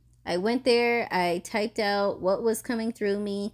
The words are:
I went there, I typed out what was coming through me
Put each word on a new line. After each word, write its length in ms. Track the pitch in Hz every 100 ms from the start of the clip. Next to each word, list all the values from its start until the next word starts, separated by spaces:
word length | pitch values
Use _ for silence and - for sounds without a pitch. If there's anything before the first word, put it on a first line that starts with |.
| _ _
I 120 | - 175
went 280 | 202 254
there, 440 | 254 240 240 240 220
I 320 | 180 175 170
typed 360 | - 226 214 -
out 400 | 208 202 202 -
what 240 | 180 196
was 180 | 233 220
coming 300 | - 233 226
through 260 | - 208 202
me 320 | 208 202 202